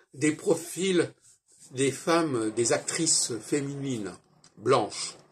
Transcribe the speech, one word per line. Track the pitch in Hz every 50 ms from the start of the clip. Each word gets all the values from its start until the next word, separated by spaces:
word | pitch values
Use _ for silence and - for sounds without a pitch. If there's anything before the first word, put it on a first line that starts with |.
| _ _ -
des | 135 139 151 151
profils | - - 202 165 - - - - 160 185 196 185 170 139 - - _ _ - - _ _ _ _ _ - - 147
des | 127 135 135
femmes, | 127 - - - 165 170 165 156 131 117 110 110 110
des | 117 120 113 147
actrices | - - - - - 165 151 - - - - 120 104
féminines | - - 151 147 139 139 143 139 139 139 127 110 101 90 90 - _ _ _ _ _ - _ -
blanches. | 107 123 135 123 104 - - - - - - - - _